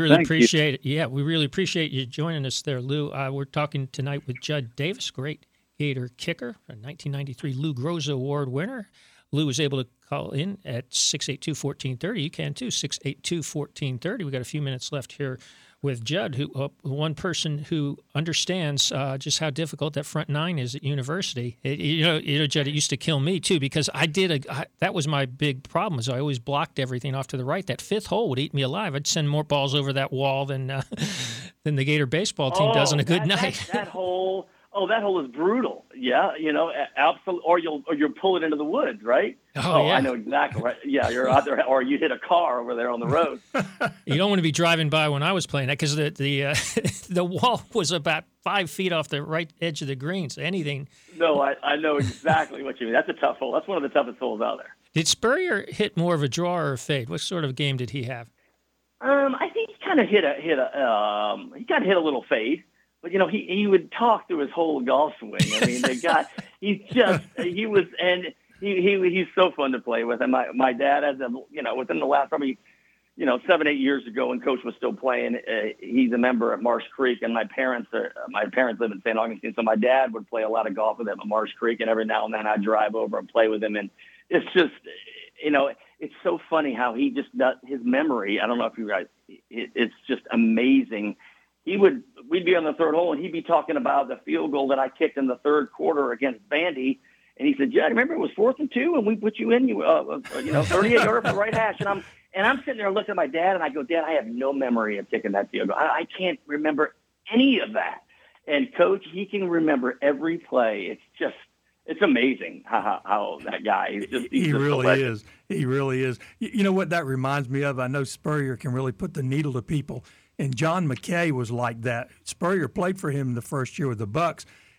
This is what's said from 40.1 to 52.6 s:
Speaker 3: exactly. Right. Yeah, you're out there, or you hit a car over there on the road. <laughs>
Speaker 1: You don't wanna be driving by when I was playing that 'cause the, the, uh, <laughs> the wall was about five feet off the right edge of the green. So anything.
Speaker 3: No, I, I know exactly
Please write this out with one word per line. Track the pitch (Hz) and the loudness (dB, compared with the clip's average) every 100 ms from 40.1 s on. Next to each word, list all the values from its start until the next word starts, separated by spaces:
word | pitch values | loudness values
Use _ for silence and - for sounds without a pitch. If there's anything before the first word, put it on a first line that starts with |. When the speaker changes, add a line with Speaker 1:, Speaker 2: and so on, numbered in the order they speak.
Speaker 3:
exactly. | 120 104 143 143 120 | -2 0 0 0 -2
Right. | 117 - | -4 -4
Yeah, | 139 135 113 | 0 2 2
you're | 120 131 | 2 4
out | 135 139 | 4 4
there, | 127 | 2
or | 123 135 | 2 2
you | 127 143 | 2 2
hit | 151 | 0
a | 123 | -2
car | - 175 160 123 | 2 2 4 0
over | 120 | -2
there | 120 123 | -2 -2
on | 117 | -2
the | 117 | 0
road. | 151 160 - _ | 2 2 -2 _
<laughs> | 269 - - - - | -4 -4 -4 -6 -6
Speaker 1:
You | - 143 | -2 0
don't | 202 | 2
wanna | 190 | 2
be | 160 | 2
driving | 147 170 165 151 | 2 4 4 2
by | 156 151 | 2 2
when | 139 | 2
I | 160 | 0
was | 190 - | 0 0
playing | 143 127 | -2 -2
that | 143 | 0
'cause | 151 151 | 0 0
the, | 151 | -2
the, | - 139 139 | -2 -2 0
uh, | 139 | 0
<laughs> | 127 - 233 170 - - | -2 -2 -2 -2 -4 -4
the | 175 | -2
wall | 180 175 247 214 - | 0 2 2 2 -2
was | 220 151 | -2 0
about | 165 165 160 - _ | 0 0 -2 -4 _
five | 175 196 170 | -2 -2 -2
feet | - 185 | -2 0
off | 160 151 | 0 -2
the | 143 | -4
right | 151 160 165 - | -2 -4 -4 -4
edge | 165 147 | -6 -4
of | 139 | -6
the | 131 | -6
green. | 147 190 139 | -4 -4 -4
So | - | -4
anything. | 156 190 147 139 143 _ - 165 | -4 -2 -2 -4 -8 _ -12 0
Speaker 3:
No, | 165 143 | 2 4
I, | 139 139 | 2 0
I | 139 151 | 0 2
know | 156 143 | 2 2
exactly | 135 - 156 160 147 135 | 0 -2 2 2 2 -6